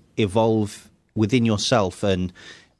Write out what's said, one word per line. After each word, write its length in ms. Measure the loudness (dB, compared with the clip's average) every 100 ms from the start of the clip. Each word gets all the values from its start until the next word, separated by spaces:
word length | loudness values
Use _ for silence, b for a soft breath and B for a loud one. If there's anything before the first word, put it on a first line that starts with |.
| _ -4
evolve 720 | 0 2 2 2 -2 -8 -20 _ _
within 320 | -4 0 2 2
yourself, 580 | 0 0 0 0 -2
and 280 | -2 -2 -4 B B B B